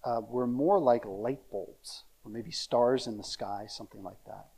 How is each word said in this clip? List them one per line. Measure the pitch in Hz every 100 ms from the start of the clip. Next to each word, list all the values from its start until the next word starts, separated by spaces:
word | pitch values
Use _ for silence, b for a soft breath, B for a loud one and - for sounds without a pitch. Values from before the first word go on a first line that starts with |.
Uh, | 127 117 110
we're | 123 123
more | 123 151 202
like | 139 120 110
light | 98 110 135 -
bulbs, | 101 90 - - - - _
or | 117
maybe | 110 98
stars | 80 - 120 120 131 120
in | 107
the |
sky, | 101 - 98 101 107
something | - 101 104
like | 98 95 -
that. | 101 -